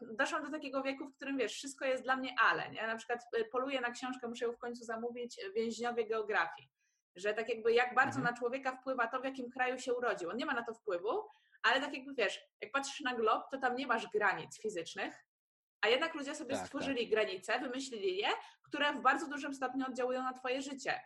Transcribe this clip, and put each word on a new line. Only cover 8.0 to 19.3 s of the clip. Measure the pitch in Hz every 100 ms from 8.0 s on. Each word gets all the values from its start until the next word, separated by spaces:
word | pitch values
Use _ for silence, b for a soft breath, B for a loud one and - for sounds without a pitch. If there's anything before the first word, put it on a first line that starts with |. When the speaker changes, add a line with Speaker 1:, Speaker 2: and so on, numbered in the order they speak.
| 269 269
Speaker 2:
Mhm. | 247
Speaker 1:
na | 240
człowieka | 247 269 269 254
wpływa | 269 262 226
to, | 262
w |
jakim | 269 269 247
kraju | 254 254 254
się | 262
urodził. | 240 240 196 170
On | 220
nie | 311
ma |
na | 240
to | 233
wpływu, | 220 - 175 196 370 427 B B B
ale | 220 262
tak | 277
jakby, | 285 262
wiesz, | 269 196 - - _
jak | 214
patrzysz | 277 269 -
na | 262
glob, | 247 220 262 -
to | 262
tam | 247 240
nie | 269
masz | 233 208
granic | 214 202 170 147 -
fizycznych, | 220 175 165 185 262 - _ _ _ _ _ _
a | 214
jednak | 254 320
ludzie | 311 277
sobie | 294 240 226
Speaker 2:
Tak, | -
Speaker 1:
stworzyli | 277 269 240
Speaker 2:
tak. | 226
Speaker 1:
granice, | 214 202 185 - 240
wymyślili | 269 254 269 226 190 185
je, | 240 - B B
które | _ 294 285
w | 269
bardzo | 233 277
dużym | 311